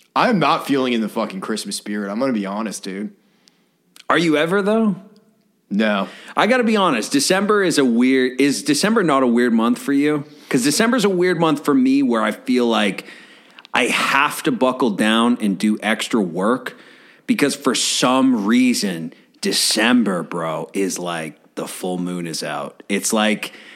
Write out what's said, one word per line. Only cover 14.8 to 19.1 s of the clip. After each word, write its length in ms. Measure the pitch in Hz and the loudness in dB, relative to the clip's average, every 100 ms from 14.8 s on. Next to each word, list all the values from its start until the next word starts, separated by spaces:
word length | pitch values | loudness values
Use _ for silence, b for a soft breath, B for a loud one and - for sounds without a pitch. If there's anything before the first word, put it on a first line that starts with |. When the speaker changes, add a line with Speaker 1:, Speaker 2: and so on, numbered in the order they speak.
| 123 | -2
Speaker 2:
down 480 | 92 107 113 117 120 | 0 2 2 2 0
and 160 | 107 92 | -2 0
do 220 | 107 107 | 0 0
extra 400 | 101 110 - 120 | -2 -4 -2 0
work 560 | 92 82 101 127 127 B B B B B - | 0 -2 -2 -2 -6 B B B B B -4
because 300 | 117 143 - | 0 0 0
for 180 | - | -2
some 720 | 110 - - 131 131 131 120 101 | 0 -2 0 2 4 2 2 2
reason, 680 | 120 127 117 101 85 80 | 2 2 2 -2 -6 -10